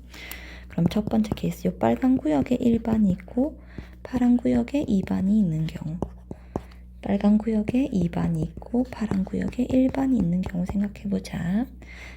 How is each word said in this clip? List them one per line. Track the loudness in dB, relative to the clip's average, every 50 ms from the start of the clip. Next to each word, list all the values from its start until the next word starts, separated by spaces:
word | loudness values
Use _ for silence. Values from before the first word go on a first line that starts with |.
| -16 -18 -18 -16 -16 -14 -14 -14 -14 -16 -16 -16 -18 -6
그럼 | -2 0 2 2
첫 | 2 0 0
번째 | 0 2 2 2 0 -2
케이스, | -2 -2 -4 -4 -2 -2
요 | -4 -2 2
빨간 | 2 2 2 4 2 2 2 2
구역에 | 2 2 2 2 2 2 0
일 | 2 4 4 2 2
번이 | 2 0 2 4 4 4
있고 | 2 0 -4 -4 -2 0 0 0 -2 -8 -18 -18 -16 -16 -16 -16 -16 -18
파란 | -10 -4 -2 2 4 4 4
구역에 | 4 4 2 2 2 0 0 0 -2 0
이 | 2 2 0
번이 | 2 0 0 0 2 4 4 4
있는 | 4 4 2 0 -2
경우, | -2 -4 -6 -6 -6 -6 -6 -6 -8 -10 -14 -16 -16 -16 -16 -12 -10 -10 -10 -10 -12 -20 -20 -20 -20 -16 -8
빨간 | -2 0 0 4 4 6 4 4
구역에 | 4 2 0 0 0 0 0 0 0 2
이 | 0 0 0 0
번이 | 0 0 0 0 0 0
있고 | -2 -4 -6 -10 -8 -4 -2 -2 -2 -2
파란 | -4 -4 -4 -2 0 -2 -2
구역에 | -2 -2 -4 -4 -2 -2 -2 -2 2
일 | 4 4 4 4
번이 | 2 0 0 2 2 2
있는 | 2 2 2 0
경우 | -2 -2 -2 -4 -2
생각해보자. | -2 -2 -2 -2 -2 -4 -6 -6 -4 -4 -4 -4 -6 -6 -4 -2 0 0 0 -2 -4 -8 -16 -18 -18 -18 -18 -16 -18 -18